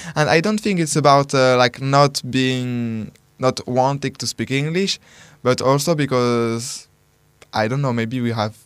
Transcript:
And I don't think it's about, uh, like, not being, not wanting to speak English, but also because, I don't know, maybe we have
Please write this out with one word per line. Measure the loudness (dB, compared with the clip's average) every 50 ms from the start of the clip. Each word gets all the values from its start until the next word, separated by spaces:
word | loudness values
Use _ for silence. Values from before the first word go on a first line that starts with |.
| -16 -6 -2
And | -2 0 2
I | 2 2
don't | 2 0 -2 -2
think | -2 -2 0 0
it's | -2 0 0
about, | 2 4 6 6 6 4 2 2
uh, | 2 4 4 4
like, | 4 2 2 0 -4
not | -2 2 4 4 4 4 2 -2 -6 -4
being, | -2 0 0 0 0 -2 -4 -4 -4 -4 -4 -4 -6 -6 -8 -10 -14 _ _ _ _ -2
not | -2 -2 -2 -2 -4
wanting | -4 0 0 2 0 0 -2 -4 -8 -8 -8
to | -8
speak | -8 -6 -6 -6 -4
English, | -2 -2 -2 -2 -2 -2 -2 -2 -4 -8 _ _ -20 -20 -20 -20 -20 _ -2
but | 0 0 2
also | 2 2 2 2 2 0 0
because, | 0 0 0 0 0 2 2 2 0 0 0 -2 -4 -6 -10 -12 -14 -16 _ _ _ _ _ _ _ _ _ _ _ -18 _ -4
I | -2 -2 0
don't | 0 -2 -2
know, | -2 -2
maybe | -2 -2 -4 -4 -4
we | -2 -2 -2
have | -2 -4 -4 -6 -10 _